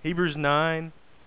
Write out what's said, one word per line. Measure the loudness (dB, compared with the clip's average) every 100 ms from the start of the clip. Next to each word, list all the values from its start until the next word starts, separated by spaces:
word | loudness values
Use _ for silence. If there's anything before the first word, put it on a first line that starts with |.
Hebrews | -4 0 -2 0
nine, | 2 2 2 -2 -8 -16 -20 -20